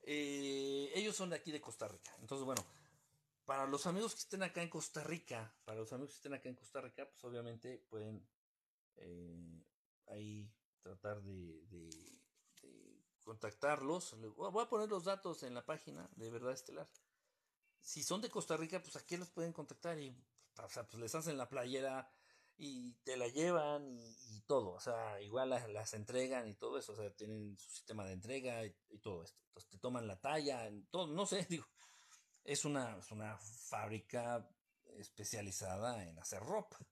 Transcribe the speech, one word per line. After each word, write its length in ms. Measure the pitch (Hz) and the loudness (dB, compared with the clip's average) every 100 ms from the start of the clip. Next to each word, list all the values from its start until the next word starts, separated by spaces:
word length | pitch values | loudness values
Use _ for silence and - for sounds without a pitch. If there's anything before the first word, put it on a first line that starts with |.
| - | 0
Eh, 840 | 147 143 143 139 139 139 139 139 | 2 2 2 2 4 4 4 4
ellos 220 | 165 214 196 | 2 2 2
son 140 | 185 | 0
de 60 | 165 | 0
aquí 140 | - | 0
de 100 | 147 | -2
Costa 280 | - - 107 | -4 -4 -4
Rica. 260 | 95 - - | -6 -12 -12
Entonces, 240 | 110 139 | -4 0
bueno, 200 | 131 127 - - - - _ _ _ _ | 2 2 0 -14 -20 -20 _ _ _ _
para 220 | - 135 135 | 0 4 6
los 200 | 143 180 | 6 4
amigos 280 | 185 220 | 4 2
que 60 | - | 0
estén 220 | - 196 | -4 0
acá 180 | 180 175 | 2 2
en 80 | 170 | 0
Costa 320 | 160 - 160 | 0 -2 -2
Rica, 500 | 147 165 - 117 113 - | 0 -2 -2 -4 -4 -10
para 160 | - 110 | -6 -4
los 120 | 110 | -2
amigos 200 | 127 139 | -2 -4
que 40 | - | -6
estén 180 | 139 | -6
acá 140 | 135 131 | -4 -4
en 60 | |
Costa 260 | 127 - 139 | -8 -6 -6
Rica, 280 | 127 - 139 | -6 -6 -8
pues 160 | - | -8
obviamente 600 | 123 120 117 117 127 123 _ | -6 -4 -4 -6 -6 -8 _
pueden, 360 | 110 107 107 - _ _ _ _ _ _ - | -6 -4 -6 -10 _ _ _ _ _ _ -16
eh, 680 | 90 87 85 85 85 82 - _ _ _ - | -10 -10 -8 -10 -10 -12 -16 _ _ _ -10
ahí 420 | 104 107 107 104 - _ _ | -8 -6 -6 -10 -14 _ _
tratar 420 | 92 95 104 104 | -14 -6 -2 -2
de, 380 | 101 95 87 80 87 | -4 -6 -6 -10 -12
de, 240 | 87 82 80 - - _ _ _ - | -12 -10 -10 -12 -18 _ _ _ -20
de 420 | - - 50 50 _ _ | -20 -18 -20 -20 _ _
contactarlos. 880 | - 110 110 - 143 147 135 175 - | -12 -6 -6 2 4 4 4 0 -2
Le, 140 | 110 110 | -8 -10
voy 340 | 107 190 196 | -4 0 2
a 60 | 233 | 4
poner 200 | 220 214 | 2 4
los 160 | 196 | 2
datos 380 | 170 190 185 156 | 2 0 -2 -4
en 120 | 131 | -4
la 120 | 123 120 | -6 -2
página 420 | 156 - 143 - | -4 -4 -10 -10
de 160 | - 113 | -8 -6
Verdad 220 | 117 123 | -2 0
Estelar. 360 | 135 - 147 - - _ _ _ _ _ _ _ _ | -2 -4 -10 -10 -14 _ _ _ _ _ _ _ _
Si 240 | - 156 | -8 -2
son 160 | - 185 | 2 2
de 100 | 226 | 2
Costa 260 | 214 - 160 | 0 2 2
Rica, 240 | 160 180 | 2 0
pues 140 | - - | -2 -10
aquí 200 | - 175 | -2 -2
los 140 | 180 | -2
pueden 220 | - 170 | -2 -2
contactar 460 | 165 147 - 170 160 | -2 -8 -4 -2 -2
y, 180 | 139 123 - - - - | -2 -8 -18 -20 -20 -12
o 120 | 113 | -8
sea, 180 | - 113 | -6 -6
pues 140 | 110 | -4
les 140 | 113 | 0
hacen 220 | 160 160 143 | 0 0 0
la 120 | 120 | 0
playera 640 | 139 123 131 135 131 127 - - - - - | 0 2 4 2 0 -4 -14 -20 -20 -20 -8
y 360 | 147 127 123 117 | -6 -4 -6 -6
te 120 | - 127 | 0 2
la 120 | 120 | 4
llevan 720 | 131 170 170 147 147 139 123 | 6 8 8 6 2 0 -8
y, 180 | 117 113 123 107 | -10 -16 -12 -12
y 40 | |
todo, 280 | - 139 101 | 6 6 6
o 100 | 90 | -2
sea, 400 | - 117 110 101 | 0 0 0 -2
igual 300 | 104 117 131 | 0 2 4
las, 180 | 123 117 | 4 2
las 240 | 104 107 | -2 -2
entregan 540 | 110 107 123 131 131 113 | -2 0 2 4 2 0
y 60 | |
todo 240 | 101 113 135 | -2 -2 0
eso, 140 | - | -2
o 40 | 107 | -4
sea, 180 | 104 | -4
tienen 420 | - 107 110 104 98 | -4 -6 -4 -4 -8
su 100 | - | -10
sistema 360 | - - 110 | -10 -6 -4
de 100 | 95 | -2
entrega 500 | 92 104 135 127 117 | -4 -2 0 0 0
y, 100 | 110 - _ | -2 -6 _
y 100 | 104 | -8
todo 240 | 110 90 | -2 -2
esto. 240 | 82 - _ - | -4 -14 _ -20
Entonces 140 | - | -18
te 80 | 95 | -4
toman 280 | 127 123 113 | 0 0 0
la 140 | 95 | -2
talla, 500 | 135 156 143 127 110 104 95 | 2 4 4 2 0 -6 -2
todo, 160 | 180 170 | 0 2
no 180 | 156 | 2
sé, 220 | 196 202 170 | 4 4 2
<laughs> 40 | |
digo, 140 | 165 - - - - - - _ _ | 0 -2 -18 -20 -20 -20 -20 _ _
es 200 | - 143 | 0 2
una, 340 | 151 143 120 101 | 4 4 2 -2
es 120 | - | -6
una 280 | 107 107 104 | -4 -4 -6
fábrica 1120 | 104 117 - 110 104 110 - 123 120 120 - - _ _ - - | -10 -12 -2 0 0 -2 0 0 4 2 0 -18 _ _ -18 -12
especializada 1080 | - - 104 110 101 95 98 95 117 117 87 | -12 -4 -2 0 0 0 0 2 2 0 -4
en 120 | 80 | -6
hacer 220 | - 95 | -4 -4
ropa. 360 | 113 208 - - - | 2 0 0 -10 -16